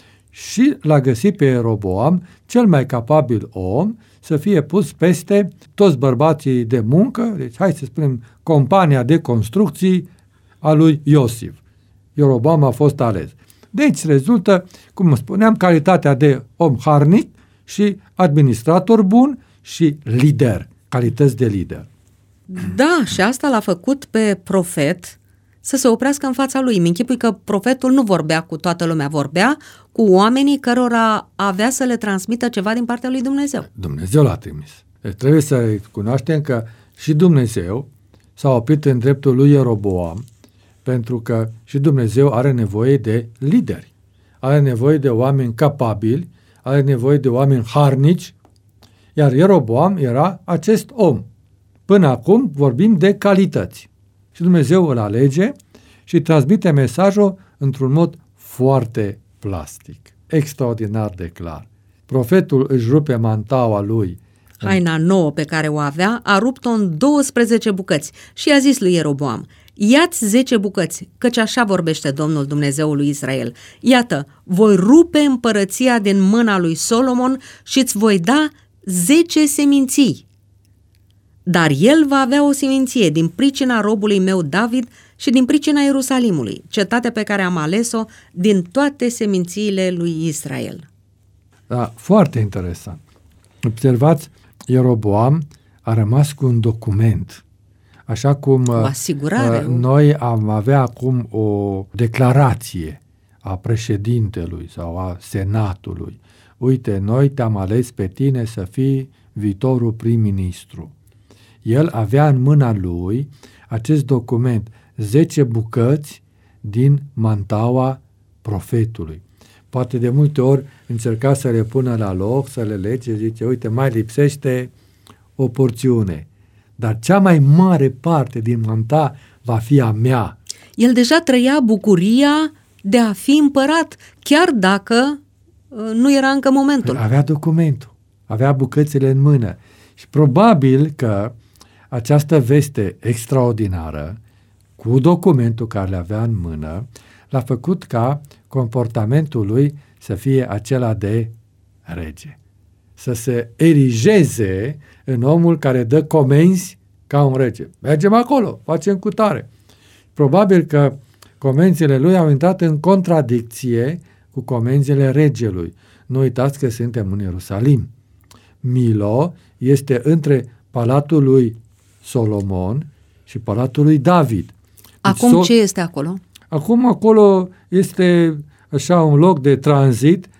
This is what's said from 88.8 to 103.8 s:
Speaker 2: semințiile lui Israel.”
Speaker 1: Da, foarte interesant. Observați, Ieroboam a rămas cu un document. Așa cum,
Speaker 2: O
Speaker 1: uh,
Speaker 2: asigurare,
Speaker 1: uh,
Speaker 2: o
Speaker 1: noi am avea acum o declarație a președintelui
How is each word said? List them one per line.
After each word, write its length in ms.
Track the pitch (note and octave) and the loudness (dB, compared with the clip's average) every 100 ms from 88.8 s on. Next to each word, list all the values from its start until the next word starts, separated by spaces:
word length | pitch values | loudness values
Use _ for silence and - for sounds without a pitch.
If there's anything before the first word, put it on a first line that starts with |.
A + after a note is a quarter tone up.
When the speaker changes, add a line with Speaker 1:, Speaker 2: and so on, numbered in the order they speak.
| C#4+ C#4+ B3 | -2 -2 -4
Speaker 2:
semințiile 800 | A#3 G#3+ F#3+ F3 F#3+ G#3+ G3 F#3 F3+ | -4 -2 -2 -4 -4 -4 -2 -2 -4
lui 300 | E3+ D#3+ E3 | -4 -4 -4
Israel.” 640 | D3 - C3 G#2 - D3+ _ _ _ _ _ _ _ - | -6 -8 -10 -10 -12 -20 _ _ _ _ _ _ _ -8
Speaker 1:
Da, 260 | A#2+ A2 - | -6 -6 -8
foarte 440 | - G#3 F3+ A#2+ | 0 2 2 0
interesant. 600 | G#2+ F#2+ F2+ E2+ - D#2+ _ _ _ _ _ _ | -4 -4 -8 -10 -14 -18 _ _ _ _ _ _
Observați, 640 | A#2 A2 C3+ B2 C#3+ D#3+ - _ _ - - | -8 -2 0 2 2 2 -2 _ _ -16 -2
Ieroboam 760 | B2+ B2+ A#2+ G#2 G2+ B2 D#3 D3 - _ _ | 0 2 0 0 0 2 0 -4 -14 _ _
a 120 | - | -4
rămas 380 | A2+ G#2+ B2+ D3 | -2 0 0 0
cu 140 | - C3 | -2 -2
un 140 | A#2 | 0
document. 880 | A2+ A2+ - G2+ A2+ F#2 - - _ _ _ _ _ _ - | 0 -2 -4 0 0 0 -6 -16 _ _ _ _ _ _ -10
Așa 300 | A2 C#3 C#3+ | -4 -2 0
cum, 280 | C#3 C3 B2 | 0 0 2
Speaker 2:
O 60 | |
Speaker 1:
uh, 100 | A#2 | 0
Speaker 2:
asigurare, 800 | A2 C#3 - C#3+ C#3+ - A#2 A2+ - | -2 -4 -6 -6 -4 -2 0 -2 -2
Speaker 1:
uh, 60 | |
Speaker 2:
o 40 | B2 | -2
Speaker 1:
noi 380 | B2+ C#3 D3 D3 | 0 4 4 2
am 340 | A#2+ A2+ G#2+ | -2 -2 -2
avea 320 | G#2+ G#2 C#3 | -2 0 0
acum 460 | B2 - B2+ B2+ A2+ | 0 -4 -4 -4 -4
o 560 | A2 G#2+ G2+ G2+ G2 G2 | -4 -2 -2 -4 -6 -8
declarație 1080 | G#2 A#2 A#2 B2+ B2+ C3+ - - - D#2 - _ _ _ _ | -4 -4 0 2 4 2 0 -8 -12 -12 -14 _ _ _ _
a 180 | F#2+ F#2+ | -10 -8
președintelui 1120 | - A2 | -6 -6